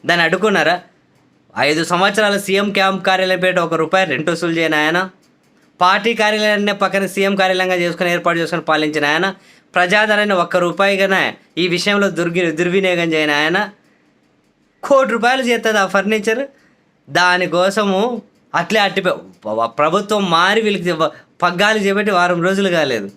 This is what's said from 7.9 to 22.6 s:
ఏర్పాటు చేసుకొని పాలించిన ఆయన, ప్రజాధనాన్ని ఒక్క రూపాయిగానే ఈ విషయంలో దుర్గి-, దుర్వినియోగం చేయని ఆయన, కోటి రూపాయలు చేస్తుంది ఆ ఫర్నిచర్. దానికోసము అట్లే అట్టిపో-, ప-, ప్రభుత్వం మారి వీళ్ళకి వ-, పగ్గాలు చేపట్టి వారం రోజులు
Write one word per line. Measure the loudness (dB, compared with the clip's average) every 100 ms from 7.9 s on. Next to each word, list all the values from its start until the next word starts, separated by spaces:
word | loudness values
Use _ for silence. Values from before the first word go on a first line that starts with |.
| -2 -2
ఏర్పాటు | 0 0 -2
చేసుకొని | -2 -4
పాలించిన | -2 0 0 -2
ఆయన, | 0 0 -2 -6 -20 _ _
ప్రజాధనాన్ని | 0 2 2 2 2 2
ఒక్క | 0 0 0
రూపాయిగానే | 0 0 0 2 0 0 -2 -6 _ -4
ఈ | -2
విషయంలో | 0 0 0 0
దుర్గి-, | 0 -2 0 -2
దుర్వినియోగం | 0 0 0 0 0 0
చేయని | 0 0
ఆయన, | 0 0 -2 -4 _ _ _ _ _ _ _ _ _ _ _
కోటి | 0 2 2
రూపాయలు | 0 0 0
చేస్తుంది | 0 0 0 0
ఆ |
ఫర్నిచర్. | 0 0 0 -2 0 -2 -4 _ _ _ _ _ -4
దానికోసము | 0 2 2 0 0 0 0 0 0 -2 -4 -12 _ _
అట్లే | -4 0 0
అట్టిపో-, | 0 0 -4 -4 -10 -14 -6
ప-, | -2 -2 0
ప్రభుత్వం | 0 0 -2 -2 0
మారి | 2 2 2
వీళ్ళకి | 0 -2 -4
వ-, | -2 -2 -4 _ _
పగ్గాలు | -2 2 0 2
చేపట్టి | 0 0 0
వారం | 0 2 0
రోజులు | 0 0